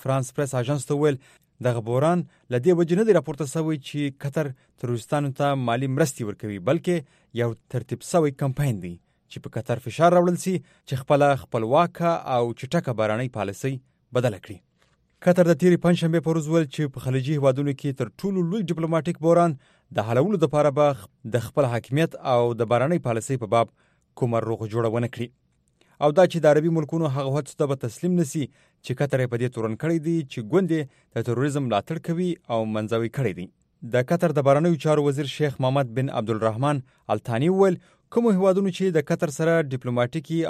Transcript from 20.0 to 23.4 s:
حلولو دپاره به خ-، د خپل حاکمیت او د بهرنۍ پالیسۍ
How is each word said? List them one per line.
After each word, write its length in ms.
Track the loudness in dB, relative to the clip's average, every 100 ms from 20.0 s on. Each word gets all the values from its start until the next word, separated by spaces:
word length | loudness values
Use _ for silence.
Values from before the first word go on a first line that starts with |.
| 0
حلولو 320 | 2 2 2
دپاره 320 | 2 2 2 2
به 180 | 2 0
خ-، 100 | -8 _ -4
د 100 | -4 -2
خپل 200 | 0 0
حاکمیت 420 | -2 -2 -2 -2 -2 0
او 80 | 2 2 0
د 100 | 0
بهرنۍ 320 | 2 2 0 -2
پالیسۍ 360 | -4 -4 -6